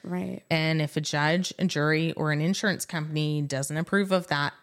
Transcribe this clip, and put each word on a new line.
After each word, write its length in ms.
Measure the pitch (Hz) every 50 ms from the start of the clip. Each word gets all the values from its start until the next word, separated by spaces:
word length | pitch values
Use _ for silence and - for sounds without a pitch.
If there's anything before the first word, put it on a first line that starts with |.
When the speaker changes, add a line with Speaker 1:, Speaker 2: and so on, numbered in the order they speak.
| -
Speaker 1:
Right. 400 | 180 180 180 185 185 185 - - -
Speaker 2:
And 320 | 165 160 160 160 160 156
if 160 | 151 147 -
a 40 | 156
judge, 520 | 151 - - 147 147 151 165 185 180 - - -
a 60 | 190
jury, 480 | 180 - 151 147 151 156 156 165 165
or 180 | - - 156 151
an 100 | 151 147
insurance 460 | 160 180 190 - - 208 170 - -
company 560 | - - 165 151 156 151 151 151 151 151 151
doesn't 340 | 147 139 139 131 143 - 151
approve 360 | 156 170 - - 196 202 190
of 160 | 190 185 170 -
that 240 | 147 143 143 143 - -